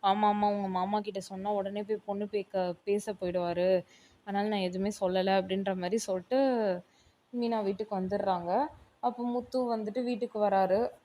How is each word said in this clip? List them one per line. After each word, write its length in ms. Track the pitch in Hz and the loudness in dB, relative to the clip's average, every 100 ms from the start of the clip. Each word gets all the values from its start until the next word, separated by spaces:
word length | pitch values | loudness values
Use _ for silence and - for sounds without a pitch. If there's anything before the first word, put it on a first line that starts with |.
"ஆமா, 240 | 202 202 208 | 2 4 4
ஆமா, 200 | 208 208 | 4 2
உங்க 180 | 208 196 | 0 -2
மாமா 320 | 185 185 208 | -2 0 -2
கிட்ட 200 | 208 196 | -2 -8
சொன்னா 300 | 180 190 196 | -8 -8 -2
உடனே 300 | 208 196 202 | -2 -2 -4
போய் 220 | 208 214 208 | -4 -4 -4
பொண்ணு 200 | 202 202 | -6 -2
பேக்க-, 500 | 208 190 190 180 175 | -4 -2 -2 -2 -4
பேச 300 | - 202 208 | -2 -2 -2
போயிடுவாரு, 540 | 196 180 180 175 170 180 185 175 - - _ | -6 -2 0 0 2 4 2 0 -18 -20 _
அதனால 260 | - 196 208 | -4 -2 0
நான் 200 | 208 185 | 0 0
எதுவுமே 240 | 180 196 208 | 0 -2 0
சொல்லல" 360 | 190 185 185 196 | 0 2 4 2
அப்படின்ற 380 | 190 190 196 185 | 2 -2 -2 -2
மாதிரி 220 | 180 220 | 0 -2
சொல்லிட்டு 420 | - 185 175 262 269 247 214 180 - _ _ _ _ | 0 -4 0 2 4 4 2 -2 -6 _ _ _ _
மீனா 260 | 247 233 226 | -4 0 0
வீட்டுக்கு 300 | 196 196 214 196 | 0 -2 -4 -4
வந்துடுறாங்க. 560 | 185 202 196 180 170 196 294 - - _ | -2 0 0 0 2 0 0 -4 -20 _
அப்போ 220 | 247 240 | -4 -2
முத்து 360 | 240 240 247 262 247 | -4 -4 -2 -2 0
வந்துட்டு 340 | 233 214 208 | -2 -2 -4
வீட்டுக்கு 340 | 240 240 233 214 | -2 -2 -4 0
வராரு. 420 | 208 196 190 190 240 - | 2 4 4 2 0 -4